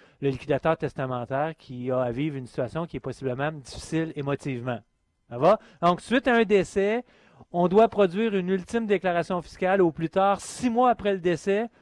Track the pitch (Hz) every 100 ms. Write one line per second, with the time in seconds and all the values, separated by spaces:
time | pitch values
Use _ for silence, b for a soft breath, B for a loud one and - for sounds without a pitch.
0 | b b 139 131 135 139 160 160 143 -
1 | 135 127 117 135 160 160 - 127 123 127
2 | 123 120 151 139 123 - 123 160 170 135
3 | 135 120 131 123 147 160 123 - - 160
4 | 160 151 139 139 147 123 123 117 - _
5 | _ _ _ 120 156 214 b b 170 180
6 | - 240 - 233 208 202 170 - 202 226
7 | b b b b - 175 175 196 226 202
8 | 196 180 226 196 180 190 175 233 220 196
9 | 185 175 160 180 - - 185 196 175 151
10 | 165 190 196 196 - - 247 226 254 226
11 | 202 190 175 165 - 196 233 b